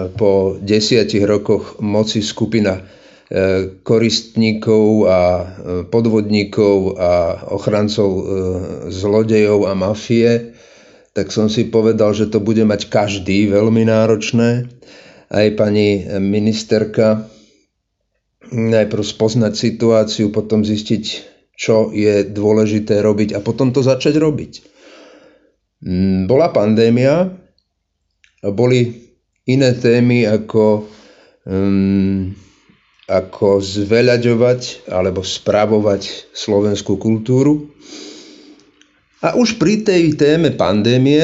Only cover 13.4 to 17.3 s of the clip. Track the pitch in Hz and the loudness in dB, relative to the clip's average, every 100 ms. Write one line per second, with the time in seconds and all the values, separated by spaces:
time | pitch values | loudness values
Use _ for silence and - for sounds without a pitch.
13.4 | 104 101 110 113 113 110 113 110 107 117 | 2 2 2 2 2 2 2 0 0 0
14.4 | 117 120 123 - - - - - - 101 | 0 0 -6 -14 -20 -20 -20 -20 -6 0
15.4 | 107 107 107 104 104 101 87 101 98 104 | 0 2 0 2 2 0 -4 -4 -2 0
16.4 | 107 107 - 107 107 - 110 110 - | 0 -2 -2 -2 0 0 2 0 -4